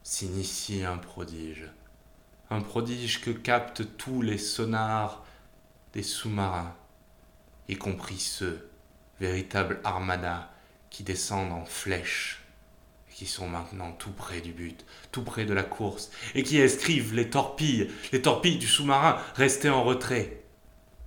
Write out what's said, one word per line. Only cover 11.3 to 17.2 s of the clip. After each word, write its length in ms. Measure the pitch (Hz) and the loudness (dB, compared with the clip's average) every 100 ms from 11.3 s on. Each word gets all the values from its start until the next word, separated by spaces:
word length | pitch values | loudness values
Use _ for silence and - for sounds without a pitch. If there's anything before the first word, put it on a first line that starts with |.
| 101 92 | -2 -2
en 120 | 85 | -4
flèche 800 | 82 - 98 90 87 - - - - - - - - - - | -8 -6 -2 -2 -2 -2 -4 -8 -14 -20 -20 -20 -20 -20 -20
et 40 | |
qui 140 | - 95 | -12 -8
sont 220 | - 90 | -6 -4
maintenant 440 | 85 85 95 87 | -6 -6 -8 -10
tout 200 | 87 101 | -10 -10
près 280 | 95 - 87 | -10 -8 -8
du 120 | 85 | -8
but, 320 | 82 85 - - - - | -8 -8 -10 -16 -20 -10
tout 120 | 127 | -8
près 220 | 117 - | -4 -2
de 100 | 107 | 2
la 80 | 98 | 2
course, 480 | 92 - 104 - - - - | 0 -2 -4 -4 -10 -10 -4
et 80 | 135 | 0
qui 160 | 131 147 | 4 8
esquivent 560 | 131 - - 151 110 | 8 6 2 2 2
les 160 | 113 | 2